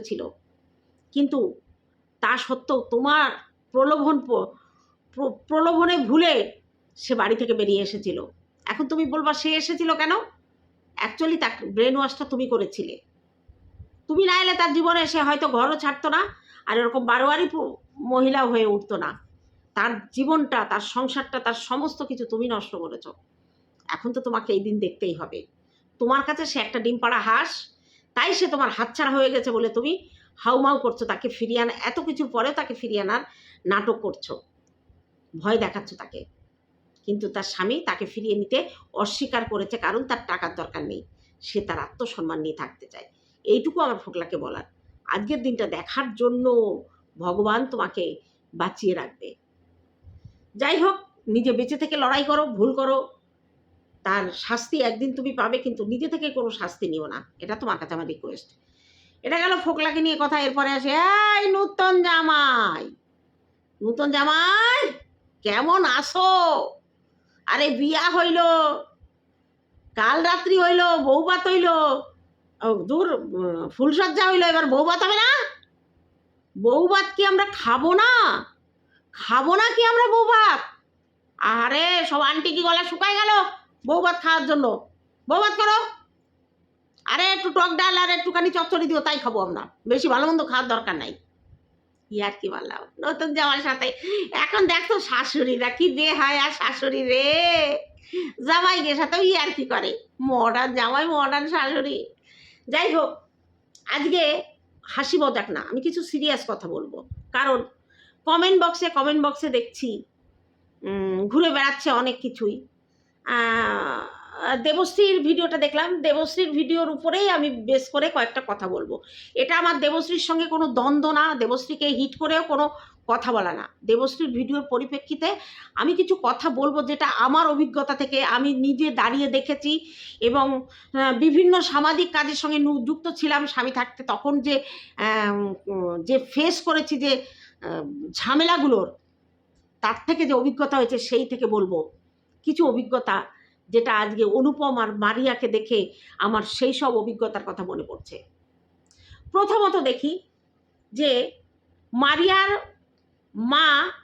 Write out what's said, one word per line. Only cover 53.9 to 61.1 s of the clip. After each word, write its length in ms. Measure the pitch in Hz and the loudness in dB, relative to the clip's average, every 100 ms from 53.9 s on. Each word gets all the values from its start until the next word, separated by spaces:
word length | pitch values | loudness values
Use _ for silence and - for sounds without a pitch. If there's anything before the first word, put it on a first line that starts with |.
| _ | _
তার 220 | 190 196 185 | -2 -2 -2
শাস্তি 480 | - - 233 - 311 | -8 -6 -6 -4 -2
একদিন 320 | 240 220 269 | 0 -2 -6
তুমি 180 | 262 262 | -4 -6
পাবে, 260 | 247 220 247 | -2 -2 -2
কিন্তু 260 | 254 233 | -4 -6
নিজে 240 | 208 240 311 | -4 -4 -4
থেকে 220 | 320 302 | -4 -4
কোনো 200 | 262 233 | -4 -4
শাস্তি 380 | 208 - - 180 | -6 -10 -6 -6
নিও 180 | 160 147 | -4 -6
না, 240 | 117 - - | -10 -14 -16
এটা 180 | 175 220 | -10 -8
তোমার 220 | 233 175 | -4 -6
কাছে 160 | 160 | -6
আমার 120 | 165 165 | -8 -8
রিকোয়েস্ট। 420 | - - - - _ _ _ _ _ _ _ | -10 -12 -14 -18 _ _ _ _ _ _ _
এটা 160 | 247 330 | -4 -2
গেল 220 | 359 359 | 0 0
ফোকলাকে 400 | 320 330 311 311 | -2 0 0 0
নিয়ে 160 | 320 311 | 0 0
কথা। 200 | 294 302 | 0 0
এরপরে 300 | 277 269 277 | 0 0 0
আসে, 180 | 277 277 | 0 0
এই 600 | 302 359 | 2 4